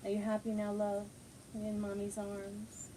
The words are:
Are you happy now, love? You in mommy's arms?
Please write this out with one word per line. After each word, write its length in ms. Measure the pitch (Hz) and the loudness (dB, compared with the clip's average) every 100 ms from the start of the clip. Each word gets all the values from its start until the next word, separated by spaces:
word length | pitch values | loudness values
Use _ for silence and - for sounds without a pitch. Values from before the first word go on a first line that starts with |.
Are 60 | 202 | 2
you 100 | 208 | 2
happy 300 | 208 214 226 | 4 4 4
now, 220 | 214 208 | 2 2
love? 320 | 202 208 202 208 - - - - | 4 4 2 -2 -10 -16 -16 -8
You 140 | 220 214 | -2 0
in 120 | 208 | 2
mommy's 380 | 208 202 202 208 | 0 0 -2 0
arms? 720 | 202 202 196 208 214 - - | -2 -2 -4 -6 -8 -8 -10